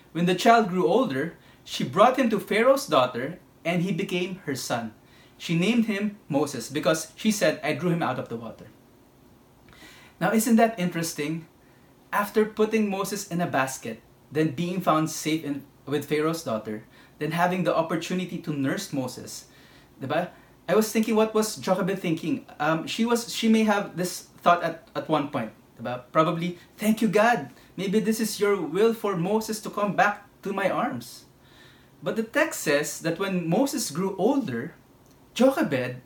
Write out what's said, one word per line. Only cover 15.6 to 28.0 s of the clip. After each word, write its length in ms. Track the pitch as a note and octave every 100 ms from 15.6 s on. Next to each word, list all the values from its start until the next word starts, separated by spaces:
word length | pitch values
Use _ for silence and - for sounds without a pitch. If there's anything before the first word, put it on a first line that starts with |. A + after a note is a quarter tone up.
| - _
with 240 | - D3 C3
Pharaoh's 340 | D3+ D#3 E3
daughter, 460 | - A2 A2 G#2+ - - - -
then 140 | D3+
having 300 | E3+ F3+ F#3
the 140 | E3+ D#3+
opportunity 640 | D#3+ E3+ - F#3 F3+ E3
to 80 | -
nurse 400 | D3 C3+ F#3+ -
Moses, 560 | C#3 B2 - - - - - - - - -
diba? 300 | B2 D3 F3+ - - - -
I 80 |
was 160 | G3 G#3+
thinking, 240 | A3+ A3
what 200 | A3 A3
was 200 | G#3+ G#3+
Jochebed 460 | C3+ D#3 F#3 F#3 F#3+
thinking? 460 | F3+ D#3+ E3 C3+ - -
Um, 280 | D3+ D#3+ -
she 180 | -
was, 260 | A3+ A#3 -
she 160 | - A3+
may 160 | A3
have 320 | G#3+ G3+ F3+
this 320 | D#3+ F3+ - - -
thought 200 | F3+ E3+
at, 260 | E3+ - - -
at 100 | -
one 220 | D3+ C#3+
point, 240 | C3 A2 - _ -
diba? 240 | A#2 A2 -
Probably, 480 | D#3+ D#3+ E3 F3 - - -
"Thank 260 | G#3+ A3
you, 40 | A3
God. 440 | G3+ A3+ A3+ C3 - - -
Maybe 240 | F#3+ G#3+